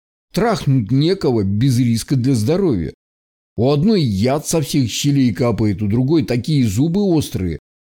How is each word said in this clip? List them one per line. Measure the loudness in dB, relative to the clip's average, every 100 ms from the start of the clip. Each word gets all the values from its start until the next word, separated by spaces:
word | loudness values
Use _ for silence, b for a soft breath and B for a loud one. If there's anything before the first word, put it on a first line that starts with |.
| _ _ _
Трахнуть | -2 0 0 0 0 2
некого | 0 0 0 0 0
без | 0 0 0 2
риска | 0 -2 -2 -2
для | 0 0
здоровья. | 0 0 0 -2 -4 -10 _ _ _ _ _ -2
У | 0
одной | 2 2 2
яд | 0 0 0 0 -2
со | -2
всех | 0 0 -2
щелей | -2 0 2 2
капает, | 2 0 0 0 0
у | -2
другой | 0 2 0 0
такие | -4 0 0 2
зубы | 2 0 0
острые, | 0 0 -2 -4 -6 -6 -12 _